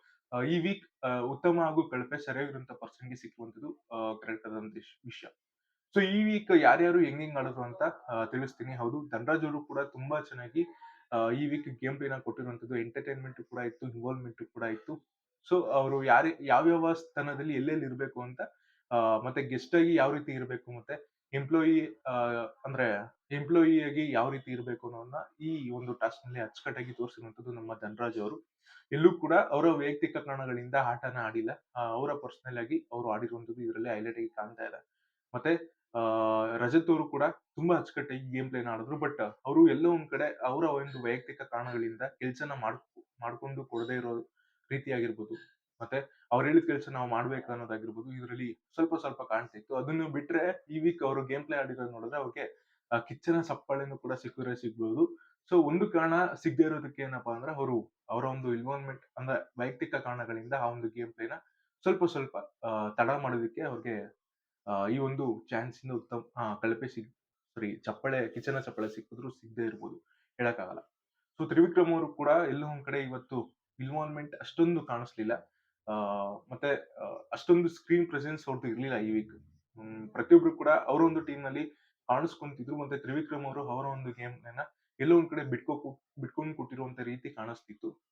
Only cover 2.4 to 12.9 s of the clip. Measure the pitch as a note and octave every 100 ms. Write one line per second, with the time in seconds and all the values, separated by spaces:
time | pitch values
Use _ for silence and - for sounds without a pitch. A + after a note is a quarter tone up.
2.4 | C#3+ C3+ B2+ B2 A#2+ - B2+ B2 A2+ -
3.4 | A2+ A2 D3 D3 - A2+ A2 G#2+ A2+ A2
4.4 | A2 A2 G#2+ G#2+ - _ A#2+ - - _
5.4 | _ _ _ _ _ G3+ F#3+ G3+ G#3+ G#3
6.4 | G#3 F3 C3 C#3 E3+ F3 D3+ C#3 D#3 C#3+
7.4 | C3 B2+ A#2+ A#2 D#3+ - - A2+ A2+ B2+
8.4 | C#3 - B2+ B2+ A#2 D3 D3 A2+ A#2+ D#3+
9.4 | D#3 D3 - C#3 C#3 B2+ C3+ D3+ D3 B2
10.4 | A#2+ D3 E3+ - - - - A#2+ A2+ B2+
11.4 | D3 D3 C#3+ B2 C3 C#3 C#3 C3 A#2+ A2+
12.4 | B2 A#2 A#2 A#2+ A#2